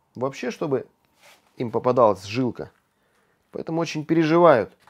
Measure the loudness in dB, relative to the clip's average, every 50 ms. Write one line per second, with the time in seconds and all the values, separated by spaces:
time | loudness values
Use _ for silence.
0 | _ _ _ -8 -8 -8 -8 -8 -10 -10 -8 -8 -6 -4 -4 -4 -6 -8 _ _
1 | _ _ _ _ _ -20 _ _ _ _ _ -10 -8 -6 -6 -4 -2 0 2 4
2 | 4 4 4 0 -6 -8 -6 -4 -4 -4 -6 -8 -12 -16 _ _ _ _ _ _
3 | _ _ _ _ _ _ _ _ _ _ -14 -12 -10 -6 -6 -6 -6 -6 -6 -8
4 | -6 -2 0 0 2 2 4 6 6 6 6 4 2 -2 -8 _ _ _